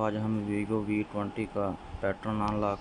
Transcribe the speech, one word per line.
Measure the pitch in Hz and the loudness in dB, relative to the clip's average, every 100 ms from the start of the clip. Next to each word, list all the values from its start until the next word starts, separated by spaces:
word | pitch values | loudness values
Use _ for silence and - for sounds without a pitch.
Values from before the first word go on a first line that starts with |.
| 110 | 2
आज | 104 | 2
हम | 110 110 104 | 2 0 0
Vivo | 104 104 110 104 | 0 0 0 2
V | 104 104 | 0 0
twenty | 104 101 113 107 | -2 -2 -2 -4
का | 107 101 85 - - | 0 -2 -2 -6 -2
पैटर्न | 98 95 113 107 | -2 -2 -2 0
अनलॉक | 104 107 104 101 | 2 2 2 0